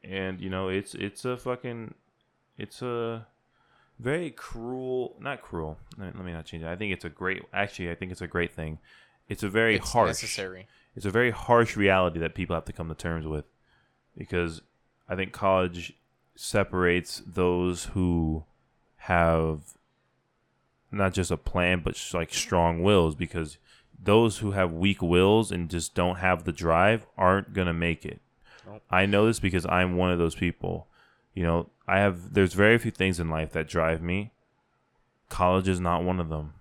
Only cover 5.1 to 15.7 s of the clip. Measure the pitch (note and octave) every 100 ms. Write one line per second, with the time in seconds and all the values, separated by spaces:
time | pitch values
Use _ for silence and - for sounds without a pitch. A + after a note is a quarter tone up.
5.1 | - B2 C3 - F2 D#2 D#2 - - F#2+
6.1 | - F#2 E2 D#2 E2+ E2 F2+ G#2+ F2+ F2
7.1 | D2 F2+ F#2+ - F#2+ G2+ - F2 E2+ F#2
8.1 | F#2 F2 F2 F2 - D#2+ D#2 _ - _
9.1 | _ _ G2 G#2 G#2 A2+ G#2 - - F#2+
10.1 | D#2 A2 - F#2+ F#2 F#2+ _ _ - G2
11.1 | G#2 B2 A2 - A#2+ A#2 G#2+ G2 F#2+ F2+
12.1 | E2 D#2+ - F2 E2+ - - E2 D#2 F2
13.1 | E2 D#2 D2+ - _ _ _ _ _ _
14.1 | - - F#2 F2 D#2+ _ _ _ _ -
15.1 | F#2 F#2+ - G2 F#2+ F2+